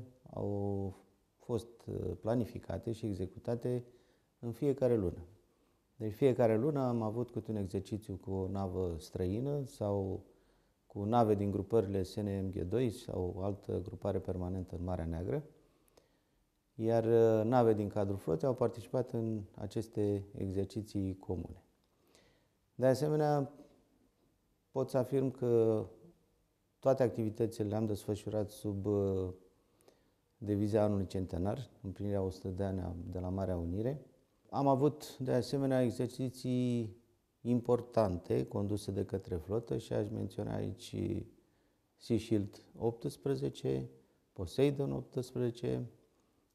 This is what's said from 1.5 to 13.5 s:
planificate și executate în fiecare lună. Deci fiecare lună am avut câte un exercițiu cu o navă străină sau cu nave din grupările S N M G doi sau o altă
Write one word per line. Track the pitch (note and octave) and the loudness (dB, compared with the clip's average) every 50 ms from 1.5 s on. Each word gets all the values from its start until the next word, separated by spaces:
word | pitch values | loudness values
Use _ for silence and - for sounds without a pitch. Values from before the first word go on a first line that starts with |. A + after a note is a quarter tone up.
| A#2+ A2 - - - - - - G2+ G2 G2 F2+ F2 - | -4 -4 -4 -6 -12 -16 -12 -8 -6 -6 -4 -4 -6 -4
planificate | - G#2+ A#2 B2+ A2 - - F#2 - - - F#2+ - A#2 | -2 0 0 0 0 -2 -6 -10 -8 -6 -6 -6 -4 -6
și | A2 - - | -6 -4 -4
executate | A2 G2 F#2 F#2+ F2+ - - - - A#2+ A#2+ - B2 B2 B2 B2 - - - _ _ _ _ _ _ _ _ | -4 -2 -2 -4 -6 -8 -8 -6 -4 -4 -2 -2 -2 -2 -4 -4 -8 -16 -20 _ _ _ _ _ _ _ _
în | - A#2 | -10 -8
fiecare | A2+ - D3+ C#3+ C3 C#3 C3 B2 A#2+ | -6 0 0 0 2 2 4 4 4
lună. | A2 F#2+ E2+ - - - - - - _ _ _ _ _ _ _ _ _ _ _ | 4 4 2 -2 -4 -8 -16 -20 -20 _ _ _ _ _ _ _ _ _ _ _
Deci | - A2+ G#2+ G2+ | -8 -6 -6 0
fiecare | - C#3+ C3+ A#2 B2 A#2+ A2 A2 A2 | 4 4 4 6 6 6 4 4 4
lună | A#2+ D#3 D3 C#3 | 2 2 2 2
am | C3 B2 A#2+ A#2 | 0 0 0 0
avut | A2 G#2+ G#2+ A#2+ A#2+ - | 0 -2 -2 -2 -4 -4
câte | - A2 G#2 - | -4 -6 -6 -4
un | A2 G#2 | -2 -2
exercițiu | G2 F#2 - G2 F#2+ - A2+ G2+ - - G2 | -2 -2 -2 -4 -4 -4 -6 -6 -6 -8 -10
cu | F#2 - - | -8 -6 -4
o | F#2+ F#2+ F#2+ F#2 | -2 -2 -2 -2
navă | G2 G2 G2 F#2+ F2+ F#2 F#2 F2 E2+ E2 | -2 -2 -2 -2 0 0 0 0 -2 -4
străină | - - - F#2+ F#2 F2+ G2 A2+ C3 C#3+ C#3+ C#3+ C3+ | -6 -8 -4 -2 0 0 0 0 -2 -2 -2 -4 -4
sau | B2 - - G#2+ G#2 G2+ G2+ G2 F#2+ F#2+ F#2 - - _ _ _ _ _ _ _ _ _ _ _ - | -6 -6 -4 -2 0 0 0 0 -2 -4 -6 -8 -14 _ _ _ _ _ _ _ _ _ _ _ -14
cu | - G2+ G2+ | -8 -4 -2
nave | G#2 A#2 A#2+ A#2 G#2+ G#2+ | 2 4 6 6 6 6
din | G2+ G2+ G2+ | 4 4 2
grupările | F#2+ G2+ F#2 - A#2 A2+ G2 G2 G2 G2 F#2 | 0 0 0 2 2 2 2 2 0 -2 -2
S | - - | -2 -4
N | G#2+ G#2 G2+ | -4 -2 -2
M | G2 G2 F#2+ F#2+ | -2 -2 -2 -4
G | F#2 F#2 | -4 -4
doi | F2 F2+ G2+ A#2+ C3 A#2 | -4 -2 0 0 0 0
sau | - - - - - F#2 F#2 F2+ F#2 F#2 | -2 -4 -8 -6 -4 -2 -2 -2 -4 -4
o | |
altă | F#2 G2+ | -4 -4